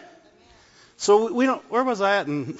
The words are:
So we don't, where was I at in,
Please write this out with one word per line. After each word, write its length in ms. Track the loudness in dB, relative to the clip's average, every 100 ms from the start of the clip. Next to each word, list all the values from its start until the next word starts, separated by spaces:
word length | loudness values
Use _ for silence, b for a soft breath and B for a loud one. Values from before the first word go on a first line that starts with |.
| -6 -20 _ _ b b b b b b
So 360 | 4 4 4
we 120 | 0 0
don't, 160 | 0 -4
where 140 | -2
was 160 | -2 0
I 160 | 0 0
at 120 | -2
in, 300 | -4 -6 -10